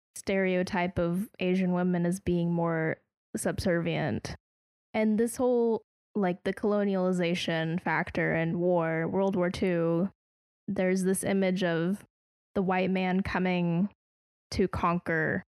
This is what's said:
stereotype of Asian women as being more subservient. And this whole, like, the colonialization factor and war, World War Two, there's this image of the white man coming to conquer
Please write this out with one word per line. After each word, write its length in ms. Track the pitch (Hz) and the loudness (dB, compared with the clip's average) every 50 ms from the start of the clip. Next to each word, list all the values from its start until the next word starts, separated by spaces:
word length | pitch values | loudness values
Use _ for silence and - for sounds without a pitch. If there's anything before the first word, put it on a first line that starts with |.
| _ _ - | _ _ -20
stereotype 840 | - - - 196 190 190 185 185 180 185 - - 180 175 185 185 175 | -10 -4 -2 0 0 2 2 2 0 0 0 -2 -2 -2 -2 -2 -2
of 300 | 170 170 175 185 220 - - - | 0 0 0 -2 -4 -6 -6 -4
Asian 320 | 185 185 185 190 185 180 | 0 0 2 2 2 2
women 340 | 180 180 180 185 180 175 175 | 2 2 2 2 2 2 2
as 140 | 175 180 196 | 0 -2 -2
being 320 | - - 175 175 170 170 | -2 0 0 2 2 0
more 440 | 170 170 170 165 165 160 160 160 - - _ _ _ _ _ _ - | 0 0 0 0 0 0 0 -2 -2 -4 _ _ _ _ _ _ -8
subservient. 1000 | - - 190 - - - 196 170 170 165 170 156 - 160 135 107 - - - - - _ _ _ _ _ _ _ _ _ _ - | -4 -4 -4 -4 -2 0 0 0 0 0 -2 -2 -2 -2 -2 -2 -4 -6 -8 -12 -14 _ _ _ _ _ _ _ _ _ _ -2
And 240 | 220 220 220 214 208 | 0 2 2 2 2
this 180 | 233 233 - | 0 0 0
whole, 480 | - 254 247 247 240 233 233 220 - - _ _ _ _ _ - | 0 0 2 2 2 2 2 0 -2 -4 _ _ _ _ _ -2
like, 280 | 214 196 180 175 - - | 0 0 0 0 -2 -4
the 80 | 190 | -4
colonialization 1300 | 190 - - 202 208 208 202 202 190 185 180 185 185 180 175 170 180 170 - - 165 160 160 160 165 185 | -4 -2 0 0 2 2 2 0 0 2 2 2 2 2 0 0 0 -2 -2 -2 -2 0 0 -2 -2 -2
factor 540 | - 170 160 151 170 - - 180 160 160 165 | -2 0 0 0 -2 -2 -2 -2 0 0 0
and 240 | 165 165 165 170 175 | 0 0 -2 -2 0
war, 480 | 175 180 180 170 165 160 160 160 165 170 | 0 2 2 2 2 0 0 -2 -2 -2
World 280 | 185 190 196 196 196 | 0 0 0 0 0
War 140 | 180 175 180 | 0 0 0
Two, 600 | - - 202 185 175 170 165 165 170 165 190 190 - _ _ _ _ _ _ _ _ _ _ | -2 -2 -2 0 0 2 2 2 2 0 0 -2 -4 _ _ _ _ _ _ _ _ _ _
there's 380 | - 196 196 185 185 185 190 180 | -6 -4 -2 0 0 0 0 0
this 200 | 190 190 180 - | 0 0 0 -2
image 400 | - 196 190 190 185 180 190 190 | 0 0 0 2 0 0 0 0
of 400 | 170 165 165 165 180 202 - - - _ _ _ _ _ _ _ _ - | 0 0 0 0 -2 -2 -4 -8 -14 _ _ _ _ _ _ _ _ -4
the 80 | 208 | -2
white 280 | 185 185 185 185 190 185 | 0 0 0 0 0 0
man 320 | 190 185 185 185 180 190 | 0 0 0 2 0 0
coming 680 | 202 - - 180 185 185 180 180 175 170 170 170 202 202 - _ _ _ _ _ _ _ _ _ _ _ | 0 0 -2 0 0 0 2 2 2 2 2 2 0 -2 -4 _ _ _ _ _ _ _ _ _ _ _
to 180 | - - 185 180 | -2 0 0 0
conquer 760 | - - - 170 170 175 - - 165 160 156 143 - 185 - _ | 0 -2 0 0 0 0 -2 -2 -2 0 0 0 -2 -4 -6 _